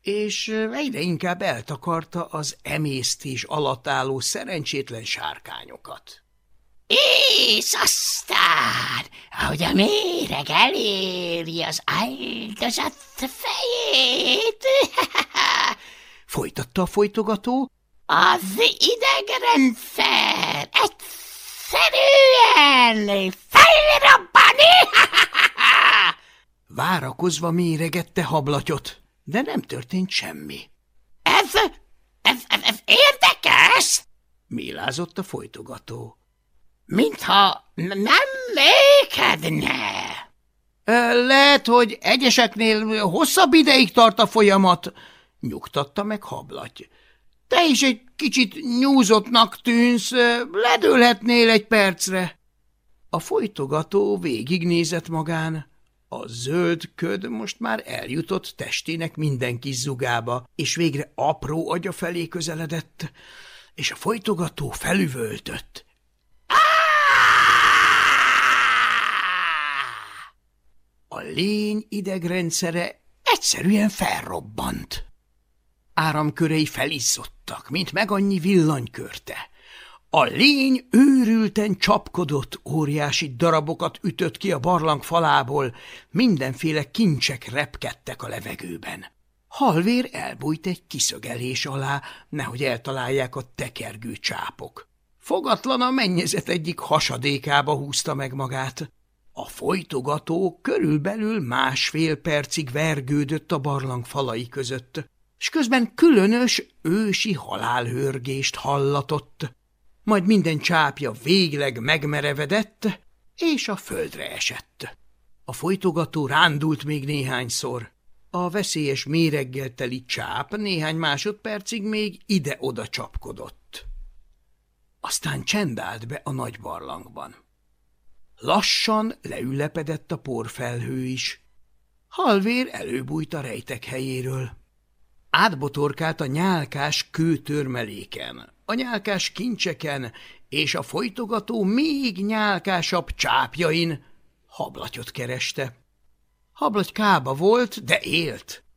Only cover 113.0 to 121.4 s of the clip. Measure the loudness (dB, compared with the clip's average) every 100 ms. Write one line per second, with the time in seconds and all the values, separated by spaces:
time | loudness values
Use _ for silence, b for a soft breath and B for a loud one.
113 | _ _ _ -4 -2 -2 -4 -8 -8 -8
114 | -8 -8 -12 -6 -6 -6 -16 _ -18 -18
115 | _ _ _ _ -16 -8 -4 0 0 -2
116 | -4 -4 -2 2 2 0 -4 -4 -6 -8
117 | -6 -6 -6 -6 -8 -8 -8 -10 -14 _
118 | _ -20 _ -8 -6 -6 -6 -4 -4 -4
119 | -2 0 0 0 -6 -8 -12 -8 -8 -8
120 | -8 -8 -6 -8 -8 -6 -4 -4 -2 -2
121 | -2 -2 -4 -8